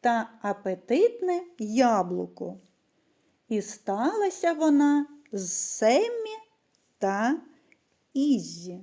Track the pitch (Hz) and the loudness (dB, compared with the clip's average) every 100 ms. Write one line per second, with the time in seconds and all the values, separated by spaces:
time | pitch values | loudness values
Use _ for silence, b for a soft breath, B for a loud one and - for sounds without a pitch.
0 | 240 233 220 - 202 202 196 185 - 254 | 2 0 -2 -8 -6 -6 -6 -6 -2 2
1 | 453 480 370 349 359 _ 214 220 247 214 | 2 2 -2 -2 -4 _ -4 2 4 4
2 | 175 180 180 - 180 190 _ _ _ _ | 0 -4 -8 -8 -12 -12 _ _ _ _
3 | _ _ _ _ _ 214 196 - - 196 | _ _ _ _ _ -6 -6 -12 -6 -2
4 | 262 440 392 370 339 320 311 285 294 294 | -2 0 -2 0 -2 2 4 4 6 4
5 | 285 - _ 202 180 - - - 220 262 | 0 -8 _ -8 -6 -6 -6 0 2 4
6 | 466 480 440 440 - _ _ _ _ _ | 2 -4 -8 -10 -16 _ _ _ _ _
7 | 196 196 233 320 - b b b _ _ | -2 0 0 -2 -6 b b b _ _
8 | _ 269 294 247 165 170 175 180 | _ -2 2 2 0 -12 -14 -14